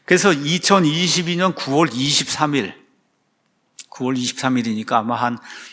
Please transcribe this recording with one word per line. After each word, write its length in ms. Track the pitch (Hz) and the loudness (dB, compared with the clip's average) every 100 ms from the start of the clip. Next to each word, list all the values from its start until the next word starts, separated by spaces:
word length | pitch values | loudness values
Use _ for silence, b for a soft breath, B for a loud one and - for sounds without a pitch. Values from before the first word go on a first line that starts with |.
| - | 0
그래서 260 | 180 196 | 2 4
이천이십이 1040 | 151 147 175 - 196 160 156 180 170 170 175 | 2 0 0 4 4 4 2 0 0 0 0
년 180 | 185 | 0
구월 360 | - 139 143 160 | -2 -2 2 2
이십삼 640 | 117 143 147 131 - 151 | 0 0 0 0 -2 0
일, 200 | 143 104 - _ _ _ _ _ _ _ _ _ - - | 0 -2 -8 _ _ _ _ _ _ _ _ _ -20 -16
구월 260 | - 127 131 | -6 -4 -2
이십삼 400 | 123 - 131 123 | -4 -2 -2 0
일이니까 400 | 113 107 110 117 | -2 -4 0 -2
아마 180 | 110 117 | 0 -2
한 220 | 120 117 B B B | -2 -4 B B B